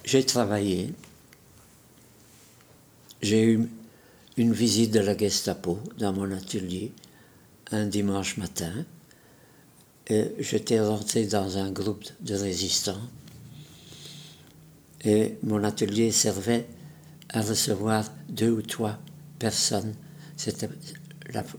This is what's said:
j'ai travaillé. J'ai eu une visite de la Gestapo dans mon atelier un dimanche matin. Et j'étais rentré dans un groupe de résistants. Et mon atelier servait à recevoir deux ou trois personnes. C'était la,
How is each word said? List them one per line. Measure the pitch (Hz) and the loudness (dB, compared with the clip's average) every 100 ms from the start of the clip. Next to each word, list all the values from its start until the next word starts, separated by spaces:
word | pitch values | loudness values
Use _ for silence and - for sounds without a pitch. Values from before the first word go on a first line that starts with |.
j'ai | - 135 | 2 4
travaillé. | 131 123 104 104 101 90 101 175 - - - - - - - - - - - - - - - - - - - - - - | 4 2 2 2 2 2 -2 -6 -14 -20 -20 -20 -20 -20 -20 -20 -20 -20 -20 -20 -20 -20 -20 -20 -20 -20 -20 -20 -20 -6
J'ai | 107 110 | 2 6
eu | 110 110 117 - - - - - - - | 6 6 2 -4 -18 -20 -20 -20 -8 0
une | 117 | 2
visite | 104 117 107 113 | 4 4 4 4
de | 110 | 4
la | 101 101 | 4 2
Gestapo | 104 - - 90 90 90 - - | 2 0 0 -2 -2 -4 -4 -4
dans | 104 | -2
mon | 95 98 | 0 -2
atelier | 95 95 110 92 92 107 - - - - - - - - | -4 -6 -6 -4 -4 -6 -10 -20 -20 -20 -20 -20 -20 -4
un | 110 104 | -2 0
dimanche | 101 101 98 92 - | 0 0 0 -2 -4
matin. | 90 - 85 98 170 - - - - - - - - - - _ - | -6 -6 -6 -6 -10 -14 -20 -20 -20 -20 -20 -20 -20 -20 -20 _ 0
Et | 107 - - | 2 2 -2
j'étais | - 107 104 113 | -2 -2 2 2
rentré | 107 107 107 120 107 | 4 2 0 0 0
dans | 104 98 92 | 0 0 -2
un | 98 | -2
groupe | 95 101 104 - - | -2 -4 -6 -10 -12
de | - | -6
résistants. | 101 101 87 95 - - 95 120 - - - - - - - - - - - - - - - - - - - | -2 -2 -2 -2 -2 -2 -4 -8 -14 -20 -20 -20 -20 -20 -20 -20 -18 -18 -18 -18 -20 -20 -20 -20 -20 -20 -4
Et | 110 107 107 - | 4 4 4 0
mon | 107 104 | -2 0
atelier | 104 104 104 104 113 | 0 0 0 2 2
servait | 104 110 98 98 117 117 - - - - - - | 4 2 0 0 0 -2 -10 -18 -20 -20 -20 -6
à | 113 | -2
recevoir | 104 110 - 98 107 110 107 - - | 0 0 0 0 2 0 0 -8 -12
deux | 113 110 | 0 2
ou | 113 | 2
trois | 107 - 110 104 - - - - | 0 -4 -4 -4 -12 -20 -20 -4
personnes. | 113 - - 104 107 107 - - - - | -2 0 0 0 -2 -6 -12 -20 -18 -8
C'était | - - 107 - - - - - - | -6 -4 -6 -8 -16 -16 -18 -18 -10
la, | 107 - | -8 -8